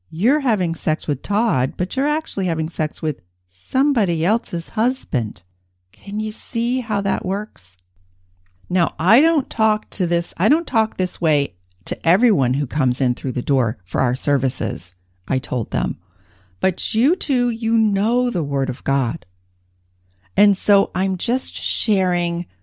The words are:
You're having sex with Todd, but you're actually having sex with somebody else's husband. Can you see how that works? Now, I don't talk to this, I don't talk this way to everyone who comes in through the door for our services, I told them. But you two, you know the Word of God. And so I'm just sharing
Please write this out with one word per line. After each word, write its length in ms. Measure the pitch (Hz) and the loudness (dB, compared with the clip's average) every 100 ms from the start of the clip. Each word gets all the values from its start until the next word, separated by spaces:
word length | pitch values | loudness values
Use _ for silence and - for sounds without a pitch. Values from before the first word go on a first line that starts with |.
| - | -14
You're 300 | 160 220 294 | -2 2 2
having 340 | 269 208 170 | 2 0 0
sex 320 | 160 - 151 - | -2 -2 -2 -2
with 160 | 139 | -4
Todd, 520 | - 202 233 135 135 - | -2 0 0 0 0 -2
but 180 | 185 | -4
you're 140 | 262 285 | -2 0
actually 380 | 302 - - 185 | -2 -4 -4 -2
having 220 | 156 160 | -2 -4
sex 320 | - 156 - | -2 -4 -2
with 220 | 156 - _ _ _ | -4 -4 _ _ _
somebody 800 | - - 262 294 254 185 165 | -20 -4 0 2 2 2 2
else's 460 | 170 233 - 170 - | 2 0 -2 -8 -4
husband. 720 | - 247 262 - 123 110 - _ _ _ _ _ | 0 0 0 -2 -2 -2 -8 _ _ _ _ _
Can 260 | - 202 208 | -16 -8 -4
you 120 | 214 | -4
see 480 | 208 - 226 233 254 | -6 -6 -2 0 -2
how 200 | 220 202 | -2 -2
that 220 | 202 - | 0 -2
works? 520 | - 196 214 - - - _ _ _ _ _ _ _ _ - | -2 -4 -6 -14 -20 -20 _ _ _ _ _ _ _ _ -2
Now, 260 | 185 - - | 0 0 0
I 220 | 170 240 | 4 4
don't 280 | 320 330 - | 4 2 -2
talk 400 | - 220 214 - | 0 0 0 -4
to 160 | - 175 | -4 0
this, 280 | 175 175 - | 0 -2 0
I 120 | 196 | 2
don't 180 | 320 320 | 2 0
talk 300 | 240 220 - | 0 0 -2
this 240 | 180 - | -4 0
way 340 | 160 147 143 _ _ _ | 2 2 0 _ _ _
to 220 | - - 160 | -10 -4 2
everyone 480 | 196 240 170 127 | 4 4 4 2
who 120 | 135 135 | 0 -2
comes 340 | 151 131 123 | 0 0 2
in 140 | 127 | 0
through 180 | 120 131 | 0 -4
the 100 | 123 | -4
door 360 | - 135 117 - | 0 2 0 -2
for 160 | - - | -4 0
our 160 | 127 131 | 0 0
services, 800 | - 143 131 - 107 - - _ _ _ - | 0 2 0 -2 -4 -4 -10 _ _ _ -4
I 100 | 131 | -4
told 320 | - 123 - | -2 -4 -2
them. 280 | 123 127 - _ _ _ _ _ _ | -2 -2 -4 _ _ _ _ _ _
But 360 | 190 185 - | -2 -2 -4
you 200 | 214 262 | 0 2
two, 340 | 359 - 254 247 | 0 0 0 0
you 300 | 226 220 226 | -2 0 2
know 500 | 214 196 214 247 247 | 2 2 0 0 0
the 160 | 202 | -2
Word 240 | 147 139 135 | -2 -2 -2
of 160 | - | -4
God. 400 | - 139 120 165 - _ _ _ _ _ _ _ _ _ _ - | 0 0 0 -4 -10 _ _ _ _ _ _ _ _ _ _ 2
And 200 | 208 196 | 4 4
so 360 | - 202 196 | 2 2 2
I'm 220 | 185 190 185 | -2 -2 -2
just 360 | - 254 - | -2 -2 -4
sharing 920 | - - - - 202 185 175 175 170 - _ | -10 -8 -6 0 2 2 0 0 -2 -6 _